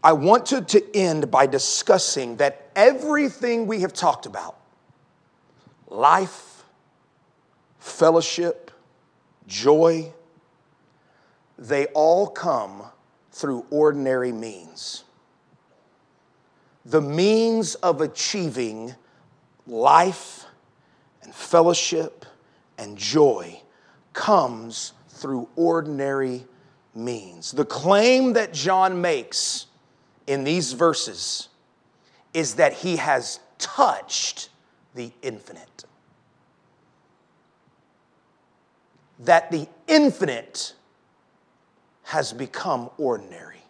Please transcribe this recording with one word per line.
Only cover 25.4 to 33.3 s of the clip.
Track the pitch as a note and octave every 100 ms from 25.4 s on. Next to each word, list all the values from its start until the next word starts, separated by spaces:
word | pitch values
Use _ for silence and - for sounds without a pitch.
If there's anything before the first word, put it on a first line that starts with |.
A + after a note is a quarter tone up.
| A#2+ -
ordinary | E3+ E3 D#3 C#3+ C#3 C#3 C3 B2 B2 _ _ _ _
means. | A2 A#2+ A#2+ F#2+ E2+ -
The | B2
claim | C#3+ - D3+ G3 A3+ B3+ C4
that | A3+ G#3+
John | D#3 C#3+ F#3+ F#3 F3+
makes | F3 D3+ A2+ - - - - _ _ _ _ _ -
in | C#3
these | C3+ E3+ D3
verses | B2+ E3 D3+ - F#2 - - - _ _ _ _ _ _ _ _
is | E3 D#3 -
that | D3+
he | - F3+ E3+
has | D#3 C3+ A#2+